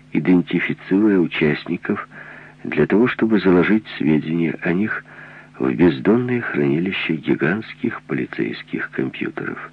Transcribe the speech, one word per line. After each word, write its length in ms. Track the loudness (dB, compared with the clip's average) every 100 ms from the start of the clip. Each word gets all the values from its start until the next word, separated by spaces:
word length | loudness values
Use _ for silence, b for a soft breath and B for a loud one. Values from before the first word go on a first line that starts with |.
| -6
идентифицируя 1040 | -2 2 2 2 -2 -2 -6 -2 2 4 4
участников, 920 | 2 0 0 0 -4 -6 -4 -6 -8 B B B B -14
для 240 | -4 0 2
того, 200 | 4 2
чтобы 340 | 2 2 2
заложить 460 | 4 4 4 2 0 -4
сведения 600 | 0 0 0 -2 -2 -2
о 100 | -2
них 320 | 0 -2 -4 B B B B B -4
в 140 | -2
бездонное 680 | 4 4 4 2 2 2 -2
хранилище 760 | -2 0 0 0 -2 -4 -4 -2
гигантских 840 | -2 0 0 -2 -6 -6 -6 -6
полицейских 880 | -6 -6 -4 -6 -6 -6 -10 -8 -6
компьютеров. 800 | -6 -6 -6 -8 -8 -10 -10 -14